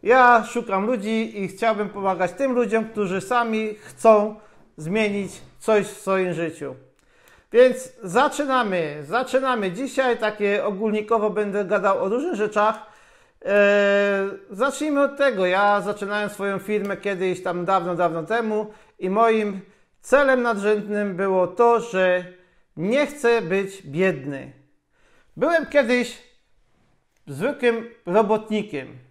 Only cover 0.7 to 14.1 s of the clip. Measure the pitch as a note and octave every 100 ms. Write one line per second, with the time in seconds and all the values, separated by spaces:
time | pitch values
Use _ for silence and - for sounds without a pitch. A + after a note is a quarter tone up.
0.7 | F#3+ G#3 B3 G3 A3+ A3+ G#3+ F#3+ - A#3
1.7 | G#3 G#3 G3+ G3 F#3+ F3+ - C#4 B3 A#3
2.7 | A3+ A3 G#3+ G3 F#3+ F#3+ B3 A#3 A3 A3
3.7 | G#3+ - - A3+ G#3+ G#3+ G#3+ - - _
4.7 | - D#3 G#3 G#3+ G3+ F#3+ - - - -
5.7 | G#3+ G#3 - - F#3+ F#3 D#3+ E3 D#3+ C#3
6.7 | B2+ - _ _ _ _ - _ A3 B3+
7.7 | B3 - - F#3+ F#3 C#4+ C#4+ C#4+ C4 A3
8.7 | F#3 D#3 D3 C#3+ A3 B3+ C4 C4 B3 F#3+
9.7 | F3+ C4+ - C4 A#3 A3 G#3 G#3 G3+ -
10.7 | F#3+ A3 G#3+ G#3+ A3+ G#3+ G3 G#3 G3+ F#3+
11.7 | G3+ G3 G3 F#3+ A#3 D#4+ G#3 G#3+ G#3+ G#3+
12.7 | A3 - - _ _ _ _ - G3+ G3+
13.7 | G3+ G3+ G3+ G3+